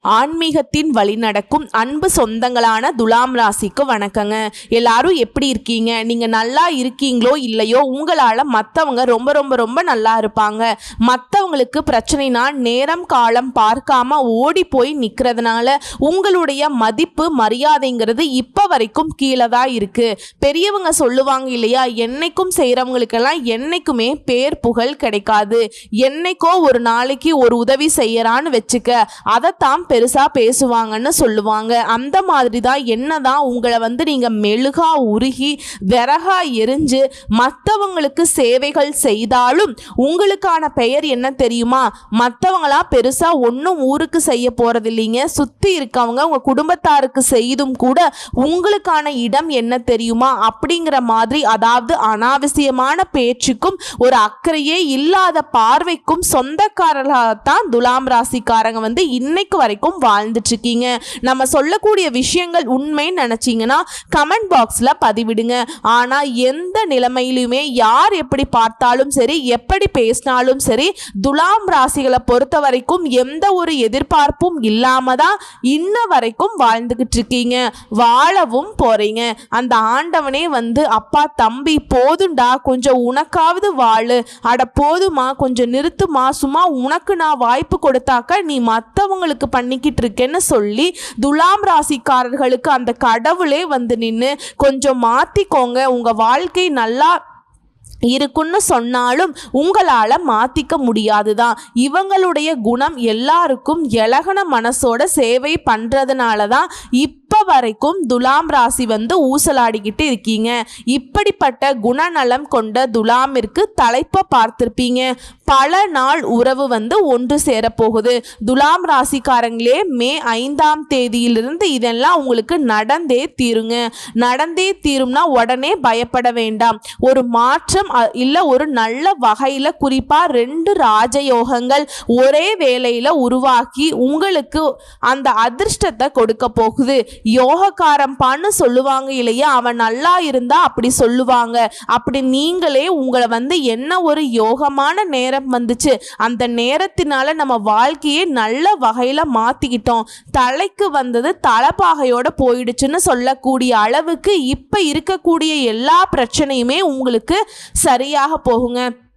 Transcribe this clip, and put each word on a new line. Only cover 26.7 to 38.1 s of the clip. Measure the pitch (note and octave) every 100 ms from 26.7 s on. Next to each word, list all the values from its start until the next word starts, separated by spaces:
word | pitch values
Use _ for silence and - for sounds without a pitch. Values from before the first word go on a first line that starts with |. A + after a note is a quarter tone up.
| A#3+
நாளைக்கு | A#3+ A#3 B3+ C4+ D#4 D4+
ஒரு | A#3+ A#3+
உதவி | A#3 C4+ D4+ D4+
செய்யறான்னு | A3+ A3+ A3+ A#3+ D#4+ B3
வச்சுக்க, | - A#3+ A3+ A#3+ G#3+ -
அதைத்தான் | - A3+ D#4+ - C4+ D4+ F4
பெருசா | B3 A#3+ C#4 D4
பேசுவாங்கன்னு | C#4+ A3+ B3+ C4 A#3 A3 G#3+ C4
சொல்லுவாங்க. | E4 A3+ G#3+ G#3 G#3+ A3 A#3
அந்த | G#3+ A#3 C4+ F#4+
மாதிரி | F#4 D4 B3 A3+
தான், | A#3 C#4 A#3+
என்னதான் | A3 C#4 D#4 B3+ C#4
உங்களை | C#4 B3 A#3+ A#3
வந்து | A3+ A#3+
நீங்க | D#4 C#4 A#3+
மெழுகா | G#3+ G#3 G#3+ C4+ C#4 E4 D#4
உருகி | A#3 G#3+ C4 B3 C#4 C#4+ - - F#3+
விறகா | G3+ A#3+ D#4 E4+ F#4 E4
எரிஞ்சு | A#3 A3 C#4 D4+ C4 C4+ - - G#3+
மத்தவங்களுக்கு | B3+ C4+ - G#4+ G4+ F4+ D#4